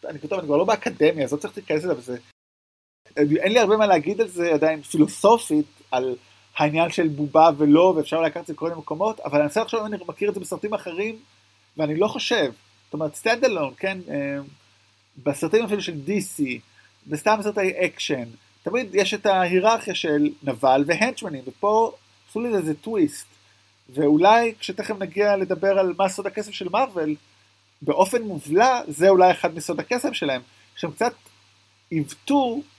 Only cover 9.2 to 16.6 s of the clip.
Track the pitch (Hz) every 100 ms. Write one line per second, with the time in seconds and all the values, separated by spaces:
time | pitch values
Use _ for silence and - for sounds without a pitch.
9.2 | - 147 170 208 220 226 214 202 175 160
10.2 | 208 190 180 175 214 208 185 165 214 220
11.2 | _ _ _ _ _ - 151 156 208 226
12.2 | - 233 143 - _ _ _ 151 156 -
13.2 | 226 233 254 190 139 123 190 190 175 147
14.2 | 143 143 139 143 _ _ _ _ _ -
15.2 | 127 143 165 214 226 208 190 160 139 202
16.2 | - - 139 120